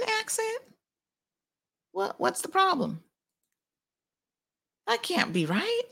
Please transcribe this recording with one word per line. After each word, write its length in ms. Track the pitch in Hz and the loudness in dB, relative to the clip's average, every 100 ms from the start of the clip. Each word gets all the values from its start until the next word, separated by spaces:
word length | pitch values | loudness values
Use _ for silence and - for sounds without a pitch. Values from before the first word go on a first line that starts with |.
| 466 440 | 0 -2
accent? 400 | 440 - 440 466 - _ _ _ _ _ _ _ _ _ _ _ _ | -2 -2 -2 -4 -10 _ _ _ _ _ _ _ _ _ _ _ _
What, 280 | 370 392 - | -4 -4 0
what's 220 | - - | -2 -2
the 80 | - | -2
problem? 540 | 381 381 311 196 160 - _ _ _ _ _ _ _ _ _ _ _ _ _ _ _ _ _ - | 2 4 4 -2 -4 -12 _ _ _ _ _ _ _ _ _ _ _ _ _ _ _ _ _ -2
That 160 | 466 | -2
can't 300 | - 359 - | 0 0 2
be 120 | 175 156 | 2 2
right. 380 | 190 415 466 494 | 0 0 -2 -4